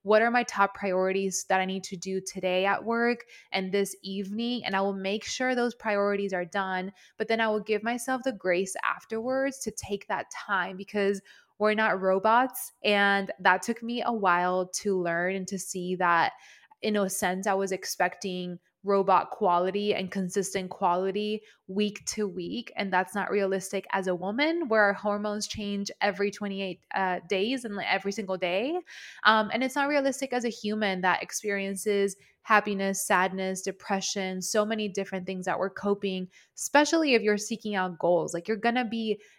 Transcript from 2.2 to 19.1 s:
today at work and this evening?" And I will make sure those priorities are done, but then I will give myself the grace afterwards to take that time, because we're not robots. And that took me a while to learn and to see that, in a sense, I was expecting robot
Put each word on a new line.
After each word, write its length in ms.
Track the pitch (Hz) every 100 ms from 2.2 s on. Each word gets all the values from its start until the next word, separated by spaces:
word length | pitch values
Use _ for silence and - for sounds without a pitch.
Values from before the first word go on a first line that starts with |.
today 420 | 190 190 185 185
at 200 | 196 202 214
work 400 | 233 233 240 - - -
and 180 | 190 190
this 240 | 202 196 -
evening?" 640 | 190 190 196 208 240 247
And 100 | -
I 60 | 196
will 140 | 196
make 280 | 196 190 208
sure 320 | - - 254
those 200 | 247 240
priorities 580 | - 220 202 202 202 196
are 140 | 185 175
done, 460 | 202 190 185 190 - - -
but 100 | 220
then 140 | 226
I 60 | 220
will 120 | 214
give 220 | 214 208
myself 400 | 220 240 - 254
the 100 | 262
grace 420 | 202 185 175 190 -
afterwards 760 | - - - 226 240 262 269 269
to 100 | 220
take 360 | - - 202 -
that 240 | 180 -
time, 480 | - - 196 180 185
because 420 | 202 208 196 202 - - _ -
we're 140 | 214
not 300 | 214 220 196
robots. 720 | 190 190 214 233 262 - - -
And 480 | 214 202 202 196 190 -
that 220 | 185 185
took 200 | - 226
me 200 | 233 240
a 100 | -
while 560 | 226 190 175 180 185 185
to 260 | - 208 190
learn 340 | 175 170 180
and 140 | 190 185
to 100 | 190
see 380 | - 185 180 180
that, 380 | 175 170 147 - - - - _
in 140 | 214 208
a 120 | 190
sense, 380 | - 185 190 202
I 80 |
was 180 | 190 196
expecting 840 | 185 - - 180 - 196 180 180 175 _ _
robot 460 | 196 196 190